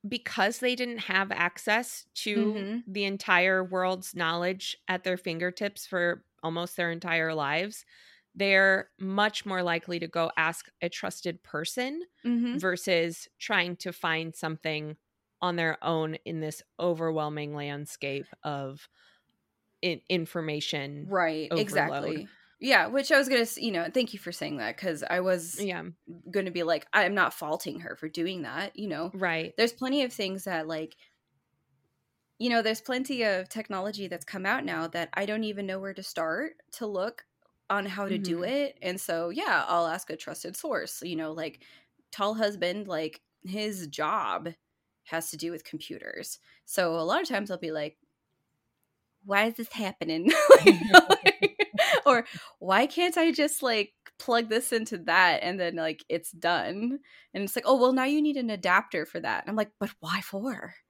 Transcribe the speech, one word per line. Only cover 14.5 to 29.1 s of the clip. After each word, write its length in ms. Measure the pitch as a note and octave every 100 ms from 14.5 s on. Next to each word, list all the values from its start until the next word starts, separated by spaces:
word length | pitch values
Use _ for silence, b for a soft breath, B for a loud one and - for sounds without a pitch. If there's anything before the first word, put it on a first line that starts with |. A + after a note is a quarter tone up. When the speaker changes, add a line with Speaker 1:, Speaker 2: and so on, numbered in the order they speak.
| D#3+ D#3+ D3+ D3+ D3+ _ _ _ _
Speaker 1:
on 140 | F3+ F3
their 260 | E3 D#3
own 320 | - D#3+ D#3 D#3 -
in 140 | E3
this 220 | D#3 D3+ - -
overwhelming 760 | F3 D#3+ E3 D#3+ D3+ D3+ D3
landscape 800 | D3 C#3+ C#3+ D3 - C#3 C#3 C#3 -
of 440 | D#3 C#3+ C3+ C#3 - b b b b _ _ _ _ _
in-, 200 | F3+ D#3 _
information 1000 | F3+ D#3+ F3 D#3 D3+ - D#3 C#3 C#3+ D#3
Speaker 2:
Right, 420 | F#3+ E3 D#3 D3+
Speaker 1:
overload. 40 | E3
Speaker 2:
exactly. 720 | G#3 G3 D3+ C#3 D3+ D#3 - b b b
Yeah, 260 | B3+ A3+ E3+
which 240 | C4 C4+
I 80 | C#4+
was 100 | C4
gonna 120 | B3+
s-, 180 | A3+ -
you 140 | A3+
know, 160 | F3+ E3
thank 200 | B3+ A#3
you 60 | G#3
for 120 | -
saying 260 | F3 D3+ C#3+
that, 180 | A2 -
'cause 260 | F#3 D3+
I 180 | - F3+
was 460 | F#3 F#3 E3+ F#3 G3+
Speaker 1:
Yeah. 260 | F3 E3+ E3+ - E3+ -
Speaker 2:
gonna 200 | G3 F#3+
be 100 | F3
like, 240 | E3 D#3 -
"I'm 220 | G#3+ F3+
not 200 | G3+ E3
faulting 460 | - D3+ D#3 - E3
her 160 | E3+ -
for 120 | D#3
doing 340 | E3 E3+ F#3
that," 340 | C3 C#3 G3 -
you 100 | G#3
know? 260 | D3+ F3